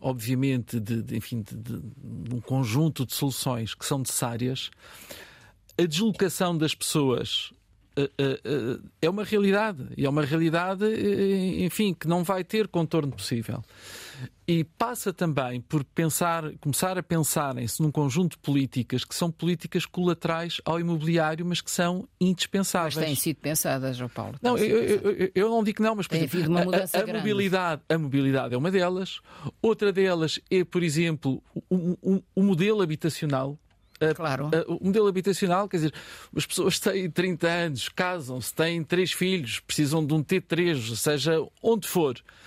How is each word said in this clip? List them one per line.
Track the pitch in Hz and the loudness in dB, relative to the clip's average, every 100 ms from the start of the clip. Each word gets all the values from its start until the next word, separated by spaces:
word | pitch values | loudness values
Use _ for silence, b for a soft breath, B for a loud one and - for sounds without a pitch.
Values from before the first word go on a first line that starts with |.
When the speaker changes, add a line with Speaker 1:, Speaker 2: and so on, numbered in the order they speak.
Speaker 1:
obviamente, | 131 127 110 127 135 127 110 120 | -4 -4 -2 0 2 0 -2 -4
de, | 101 113 | -2 -4
de, | 113 113 | -4 -6
enfim, | - 117 | -6 -8
de, | 101 120 | -8 -10
de, | 117 110 | -10 -10
de | - - - 113 113 120 | -12 -14 -14 -12 -8 -8
um | |
conjunto | - 131 120 120 160 - 123 | -2 -2 0 2 2 0 -4
de | |
soluções | - 139 - 139 120 113 | -4 -4 -2 -4 -4 -6
que | - - | -8 -4
são | 139 | -4
necessárias, | 127 - 123 117 123 131 - B B B B B B B B _ _ - | -2 -2 -4 -2 -4 -4 -8 B B B B B B B B _ _ 0
a | 175 | 0
deslocação | 151 220 180 190 - 180 165 | 2 0 2 0 0 0 2
das | 151 - | 0 -2
pessoas, | - 156 139 120 120 - - - _ _ _ - | -2 2 2 2 -2 -6 -6 -12 _ _ _ -4
eh, | 143 - | -2 0
eh, | 139 131 | -2 -2
eh, | - 139 113 117 - - | -2 -2 -2 -6 -10 -2
é | 156 | -2
uma | 196 | 0
realidade, | 202 214 202 202 220 156 123 120 | 0 2 4 4 2 -4 -10 -2
e | 139 | 0
é | |
uma | 147 | 2
realidade, | 143 160 165 165 180 190 214 | 2 2 2 2 0 0 0
eh, | 220 208 196 196 196 185 - | 2 0 2 2 2 0 0
enfim, | 180 - 208 | 0 0 0
que | 165 156 | 0 0
não | 175 | 0
vai | 175 190 | 0 -2
ter | 175 220 196 | -2 -2 0
contorno | 175 160 165 143 | 0 0 0 0
possível. | 95 - 120 110 113 B B B B B 135 123 - - | -4 -4 -4 -4 -8 B B B B B -14 -14 -8 -2
E | 170 156 | 0 0
passa | - 233 240 202 | -4 -4 -4 -6
também | 175 170 143 127 123 | -2 -2 0 -2 -4
por | - 156 | -4 -2
pensar, | 135 - 165 - 175 165 156 147 | -2 0 0 2 0 0 -4 -6
começar | 151 131 185 185 | -4 0 0 -2
a | |
pensarem-se | - 165 147 165 143 123 117 - | 0 0 2 0 -2 -2 -4 0
num | 156 | 0
conjunto | 143 143 135 175 | 2 0 2 0
de | - | -2
políticas | - 143 131 135 120 127 - | 0 0 0 -2 -2 -4 -4
que | - | -4
são | 175 | -4
políticas | 160 165 175 - 180 - | -2 -2 -2 -2 -4 -4
colaterais | - 175 165 180 160 170 - - | -2 0 0 0 -2 -2 -4 -2
ao | 170 | -2
imobiliário, | 170 165 156 165 156 160 175 | 0 0 2 2 2 0 -4
mas | 170 | -4
que | - | -4
são | - 175 180 - _ | 0 0 0 -6 _
indispensáveis. | 180 180 - 196 190 185 160 147 | 2 2 0 -2 0 0 0 -2
Speaker 2:
Mas | 160 | 0
têm | 139 | 0
sido | 170 139 | -2 -2
pensadas, | 147 156 160 135 131 123 | -2 -2 0 -2 -2 -4
João | 123 | -6
Paulo. | - 104 135 | -8 -10 -4
Speaker 1:
Não, | 240 240 | 0 2
Speaker 2:
Têm | 214 | 2
sido | 220 | 2
Speaker 1:
eu, | |
eu, | 233 202 | 2 2
Speaker 2:
pensadas. | 202 180 | 2 0
Speaker 1:
eu, | 185 185 | 0 2
eu | 220 | 2
não | 233 | 2
digo | 214 - | 2 2
não, | 220 214 | 0 0
mas, | - | -2
por | 165 | 0
Speaker 2:
Tem | 160 | 0
Speaker 1:
exemplo, | 175 | 0
Speaker 2:
havido | 156 | 2
uma | 175 | 2
Speaker 1:
a, | |
a, | 180 | 4
Speaker 2:
mudança | 180 190 180 | 2 2 0
Speaker 1:
a | |
Speaker 2:
grande. | 175 220 | 0 -2
Speaker 1:
mobilidade, | 208 202 196 185 180 151 - | 0 2 2 2 2 -2 0
a | 160 | 0
mobilidade | 147 139 135 135 123 | 2 2 4 2 0
é | 123 | 0
uma | 165 | 2
delas. | 190 175 185 185 - B B 147 - | 2 2 0 -4 -10 B B -14 -2
Outra | 226 214 202 | 0 2 2
delas | 190 190 175 156 - - | 4 4 4 0 -2 0
é, | 190 165 | 2 2
por | 180 | 0
exemplo, | 170 147 170 151 135 131 - - - | 2 2 2 0 0 -2 -4 -12 -2
o, | 185 170 180 | 0 0 -2
o, | - 190 - - | 0 0 0 2
o | |
modelo | 196 170 202 214 | 4 4 4 4
habitacional. | 175 156 165 - 151 135 135 147 _ _ _ - | 2 0 -2 -2 -2 0 -2 -8 _ _ _ -2
A, | 156 156 | 0 0
Speaker 2:
Claro. | 160 135 147 | 0 0 2
Speaker 1:
a, | 160 - | 0 0
o | 170 | -2
modelo | 185 208 202 | 2 4 4
habitacional, | 185 190 180 185 180 208 | 4 0 2 2 2 2
quer | 180 | 0
dizer, | 156 B B B B - | 0 B B B B -6
as | - | -4
pessoas | - 175 - | 0 0 2
têm | 208 196 185 | 0 0 0
trinta | 160 185 165 170 | 0 0 0 0
anos, | 175 170 127 - | 2 0 -2 -4
casam-se, | - 180 180 127 127 104 | -2 -2 -2 -6 -8 -6
têm | - 165 170 | 0 0 0
três | 151 180 175 | 0 0 0
filhos, | - 185 190 120 110 | 0 0 0 -2 -8
precisam | - - 143 160 | -4 0 2 2
de | 147 | 2
um | 156 | 0
T | 143 190 | 2 -2
três, | - 165 175 143 113 110 | 0 0 2 0 -2 -2
seja | 151 143 143 160 - - | 0 0 2 0 0 -2
onde | 240 226 - | 0 2 0
for, | 180 147 123 B B | 0 2 0 B B